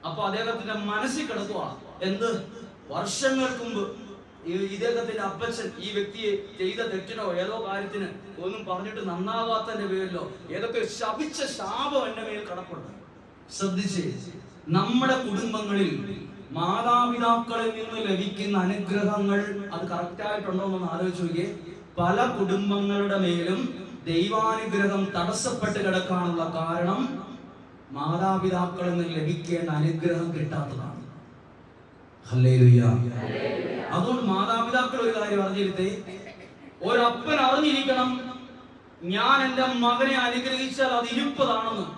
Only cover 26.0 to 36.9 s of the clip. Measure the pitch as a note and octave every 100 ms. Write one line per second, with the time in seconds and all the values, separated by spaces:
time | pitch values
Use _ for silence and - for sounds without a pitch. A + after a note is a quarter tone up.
26 | - F3+ F3 E3 D#3+ D#3+ E3 E3+ F3 A3
27 | C4 - - - - - - - - C#3
28 | C#3 F3 F#3+ F#3+ F#3 F3+ F3 F#3 F3+ F3
29 | E3 D#3+ D3+ - E3 E3+ E3+ D3+ D#3 D#3+
30 | E3+ E3 E3+ D#3 D3+ D3+ C#3 B2 B2 -
31 | - - - - - - - - - -
32 | - - - B2 B2+ B2+ B2 A#2+ A#2+ B2
33 | - - - - - - - - - F3
34 | F#3+ B3 G#3+ F#3+ G3+ G#3+ A#3 B3+ C4 B3+
35 | A3+ A3 G3+ G3+ F#3+ G3 G3 F3 F#3+ -
36 | - - - - - - - - G3